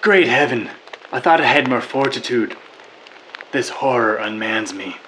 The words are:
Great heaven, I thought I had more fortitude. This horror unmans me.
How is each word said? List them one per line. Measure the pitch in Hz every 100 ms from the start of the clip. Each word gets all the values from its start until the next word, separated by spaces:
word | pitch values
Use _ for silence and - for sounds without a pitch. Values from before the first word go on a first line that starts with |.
Great | - 196 156
heaven, | 117 143 120 98 - - - -
I | -
thought | 151 165
I | 151
had | 147 131
more | 123
fortitude. | 104 135 135 - - 123 107 - - - - - - - - - -
This | 143 120
horror | - 135 123 113 107
unmans | 107 107 110 110 107
me. | 95 95 90